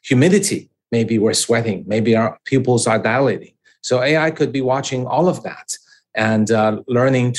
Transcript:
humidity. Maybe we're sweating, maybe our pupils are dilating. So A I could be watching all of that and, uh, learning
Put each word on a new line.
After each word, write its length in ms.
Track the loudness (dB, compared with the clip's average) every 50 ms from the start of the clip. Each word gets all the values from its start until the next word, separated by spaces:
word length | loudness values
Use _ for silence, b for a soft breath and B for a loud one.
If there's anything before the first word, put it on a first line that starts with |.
| -4
humidity. 680 | 0 2 4 4 4 4 2 2 0 -4 -6 -8 _ _ _ _ -4
Maybe 260 | -2 -2 0 0 0
we're 160 | 2 2 2 0
sweating, 500 | 0 0 0 0 0 0 -2 -4 -6 -6
maybe 280 | -4 -2 0 2 2 2
our 220 | 2 2 -2 -4 -8 -6
pupils 400 | -2 0 0 2 2 2 2 2
are 140 | 0 0 0
dilating. 540 | 0 0 0 0 0 0 -2 -4 -8 -16 _ _ b b b b
So 220 | -4 -2 -2 0 0
A 140 | 2 0
I 120 | 2 0 0
could 220 | 0 -2 -4 -2
be 100 | -2 -2
watching 460 | -2 0 -2 -2 -2 -4 -6 -6 -4
all 200 | -2 0 2 2
of 140 | 2 0 -2
that 320 | -6 -12 -14 -14 -12 -14 -14 -14 b b b b b b -4
and, 380 | -2 0 2 2 2 2 2
uh, 320 | 2 2 2 0 -2 -4 -6
learning 460 | -2 0 2 2 2 2 2 0 0 -2